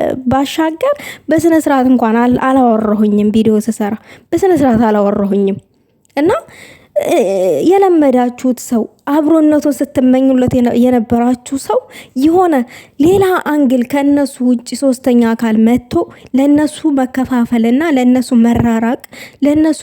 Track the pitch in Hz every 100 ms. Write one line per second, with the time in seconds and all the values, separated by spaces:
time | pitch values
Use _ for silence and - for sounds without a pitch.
0 | - - 254 262 277 - 320 320 539 587
1 | - - - 311 330 320 294 269 254 254
2 | 226 233 240 247 262 269 247 220 214 208
3 | 214 208 208 214 220 214 214 220 202 214
4 | - - - 339 381 330 269 220 233 214
5 | 202 208 202 202 196 202 _ _ _ _
6 | _ - 311 587 - - - - _ -
7 | - 320 190 196 185 147 220 392 392 339
8 | 285 254 247 240 254 247 - 240 - _
9 | - 285 302 320 302 302 302 277 277 -
10 | 254 254 269 254 254 254 240 240 247 247
11 | 214 233 240 254 - 269 - 480 - -
12 | - 254 294 349 359 277 240 - - -
13 | 302 392 381 359 - 302 277 254 233 285
14 | 285 285 277 - 247 240 240 254 277 247
15 | 269 240 233 226 233 220 220 247 247 339
16 | 339 - - 254 277 294 302 - 320 269
17 | 254 262 254 254 233 233 226 254 339 269
18 | 247 254 247 240 226 233 233 226 226 269
19 | - - - - 285 302 311 302